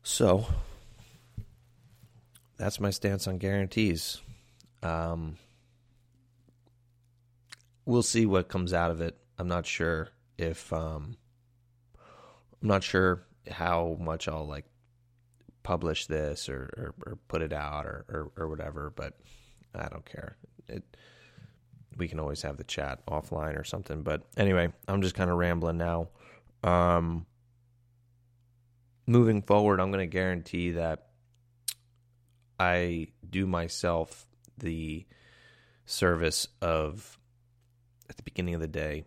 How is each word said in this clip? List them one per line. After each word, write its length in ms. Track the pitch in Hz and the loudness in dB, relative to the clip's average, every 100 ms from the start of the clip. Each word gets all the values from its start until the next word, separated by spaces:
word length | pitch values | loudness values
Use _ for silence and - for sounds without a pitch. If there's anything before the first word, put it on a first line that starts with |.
So, 420 | - - 107 95 - - - - - - - - - - - - _ _ - _ - - _ - _ | -4 4 6 6 2 -2 -2 -14 -20 -20 -20 -20 -16 -16 -16 -20 _ _ -20 _ -20 -20 _ -20 _
that's 240 | - 101 - | -4 -4 0
my 120 | 101 | -2
stance 360 | 95 101 98 - | 0 -2 0 -2
on 120 | 92 | -2
guarantees. 800 | 98 101 95 - 107 82 - - - - _ _ - _ | 0 0 0 2 2 0 -4 -10 -14 -20 _ _ -20 _
Um, 560 | 82 82 82 85 80 82 _ _ _ _ _ _ _ _ _ _ _ _ _ _ _ _ _ _ _ _ _ - _ _ | -4 -2 -2 -4 -6 -10 _ _ _ _ _ _ _ _ _ _ _ _ _ _ _ _ _ _ _ _ _ -20 _ _
we'll 180 | - 120 | 2 4
see 220 | 113 117 | 4 4
what 220 | 110 95 87 | 6 6 4
comes 260 | 95 87 | -2 0
out 160 | 87 85 | 2 2
of 120 | 82 | 0
it. 160 | 85 - _ - | -4 -6 _ -8
I'm 100 | 90 | -2
not 180 | 87 | -2
sure 440 | 85 - 82 80 80 _ _ - | -2 0 0 0 -4 _ _ -4
if, 340 | 82 85 - | -4 -4 -4
um, 460 | 80 80 78 73 117 _ _ _ _ _ _ _ - - - - - _ - | -4 -4 -6 -10 -14 _ _ _ _ _ _ _ -20 -20 -20 -20 -20 _ -4
I'm 60 | 107 | 2
not 160 | 98 | 2
sure 400 | - 95 92 90 - _ - | 4 4 4 2 -4 _ -14
how 460 | - 87 85 85 80 | -4 0 2 0 -2
much 280 | 82 80 - | -4 -4 -4
I'll, 200 | 78 76 | -6 -8
like, 180 | 73 - _ _ _ _ _ _ _ - _ | -10 -14 _ _ _ _ _ _ _ -20 _
publish 420 | - 87 82 76 | -4 -2 0 -2
this 420 | - 78 76 73 - | -2 -2 -2 -4 -8
or, 460 | 67 67 - 71 - | -8 -8 -10 -10 -10
or, 60 | - | -14
or 40 | - _ | -14 _
put 140 | 82 | -2
it 100 | 78 | -2
out 340 | 76 73 73 | -4 -4 -6
or, 200 | - - - | -8 -10 -8
or, 240 | 76 76 - | -8 -8 -8
or 120 | 80 | -6
whatever, 420 | 76 76 76 73 | -6 -8 -8 -10
but 220 | - - - - - - - - | -8 -12 -12 -20 -20 -20 -20 -16
I 120 | - - | -10 -10
don't 160 | - | -10
care. 320 | - - - - - - - | -14 -14 -14 -16 -20 -20 -14
It, 160 | 95 - - - - - - - _ _ - - - | -14 -14 -20 -20 -20 -20 -20 -20 _ _ -20 -20 -8
we 100 | 85 | -6
can 120 | 80 | -4
always 240 | 76 76 | -6 -6
have 140 | 73 69 | -8 -8
the 60 | |
chat 420 | - - 71 64 - | -8 -6 -4 -6 -6
offline 520 | 76 - 78 78 73 | -6 -4 -6 -4 -6
or 40 | |
something. 400 | - - - 78 | -6 -8 -8 -6
But 240 | 78 76 - - | -4 -4 -4 2
anyway, 340 | 101 92 85 - - | 4 6 4 -2 -2
I'm 140 | 98 | 2
just 140 | 92 | 2
kinda 180 | 92 90 | 2 2
rambling 440 | 87 87 85 82 82 | 4 2 2 0 0
now. 320 | 85 85 82 - - - - _ | 0 -2 -4 -12 -20 -20 -20 _
Um, 640 | - 87 87 85 85 82 - _ _ _ _ _ _ _ _ _ _ _ _ _ _ _ _ _ - | 2 6 6 4 2 -2 -6 _ _ _ _ _ _ _ _ _ _ _ _ _ _ _ _ _ 6
moving 340 | 120 113 107 | 8 8 4
forward, 380 | - 104 104 95 | 6 6 8 6
I'm 120 | 95 | 4
gonna 140 | 98 | 0
guarantee 680 | 87 92 92 90 80 87 87 | 0 0 0 -2 -4 -2 -2
that 360 | 85 82 78 _ _ _ _ _ _ - - _ _ _ _ _ _ _ - | 0 -2 -4 _ _ _ _ _ _ -12 -12 _ _ _ _ _ _ _ 0
I 480 | 90 87 87 85 78 _ 90 | 2 2 2 -2 -6 _ -6
do 200 | 90 95 | -2 0
myself 800 | 87 85 - 87 85 80 - - _ _ - | 0 -2 -2 0 0 -2 -10 -20 _ _ -8
the 480 | 85 82 80 78 - - - - - _ _ _ | -6 -4 -6 -8 -12 -20 -20 -20 -20 _ _ _
service 600 | - - 90 85 80 - - _ | -10 2 2 4 2 0 -6 _
of, 580 | 85 80 76 95 - - _ _ _ _ _ _ _ _ - | 0 0 0 -6 -16 -20 _ _ _ _ _ _ _ _ -20
at 80 | - | -18
the 60 | |
beginning 320 | - - 87 | -10 -6 -4
of 60 | 85 | -4
the 60 | 80 | -4
day 360 | 76 76 76 | -4 -4 -6